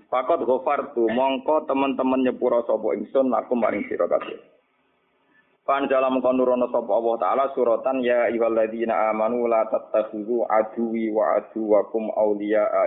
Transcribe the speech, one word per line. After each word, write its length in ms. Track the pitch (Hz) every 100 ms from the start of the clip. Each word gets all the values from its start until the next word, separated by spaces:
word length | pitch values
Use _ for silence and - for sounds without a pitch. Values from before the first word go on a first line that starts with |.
| _
Faqad 400 | 127 131 165 117
ghafartu, 640 | 127 156 143 120 120 113
mongko 560 | 120 135 131 147 151 156
teman-teman 560 | 135 139 131 127 131
nyepura 400 | 127 110 123 120
sapa 320 | 117 107 107
ingsun 400 | 104 - 135 131
lakum 240 | 110 - 123
maring 240 | 107 101 -
sira 160 | - 87
kabeh. 320 | - - - - _ _ _ _ _ _ _ _ _ _ _ -
Panjala 400 | 139 135 131 131
mongko 320 | 131 127 127
nurono 320 | 127 123 120
sapa 160 | 120 117
Allah 280 | 107 117 113
Ta'ala 260 | 92 120 135
suratan, 480 | 135 117 110 131 131
"Ya 320 | 120 120 113
ayyuhalladzina 800 | 113 117 113 110 113 113 101 110
amanu 400 | 107 110 120 117
la 160 | 113 107
tattakhidhu 800 | 117 - 110 - 107 104 120 -
aduwwi 640 | 110 110 - 113 113 110
wa 320 | 107 - 107
aduwwakum 720 | - 110 110 104 95 113 110
awliya'a 720 | - 107 104 104 107 104 95